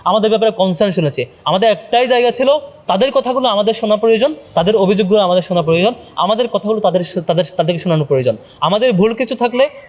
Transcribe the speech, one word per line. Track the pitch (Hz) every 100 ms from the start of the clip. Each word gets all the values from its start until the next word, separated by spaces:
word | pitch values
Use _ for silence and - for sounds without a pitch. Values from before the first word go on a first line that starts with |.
আমাদের | 175 208 208
ব্যাপারে | 220 220
কনসার্ন | 190 190 175 202
শুনেছি। | 175 151 135 120 -
আমাদের | - 180 220
একটাই | 190 - 240 254
জায়গা | 247 240
ছিল, | - 254 294 285 - -
তাদের | 185 262
কথাগুলো | 269 247 254 254
আমাদের | 202 196
শোনা | 190 220 214
প্রয়োজন, | 226 220 269 311 -
তাদের | - 170 214
অভিযোগগুলো | 190 202 196 214
আমাদের | 185 180
শোনা | 170 175
প্রয়োজন, | 160 165 202 254 - -
আমাদের | 175 220 240
কথাগুলো | 202 202 220
তাদের | 196 180
স-, | 175 190 165
তাদের, | 165 165 -
তাদেরকে | 165 170
শোনানো | 180 156
প্রয়োজন। | 143 139 123 110 - -
আমাদের | 151 202 254
ভুল | 185 214
কিছু | 233 247
থাকলে | 247 240 247 285 -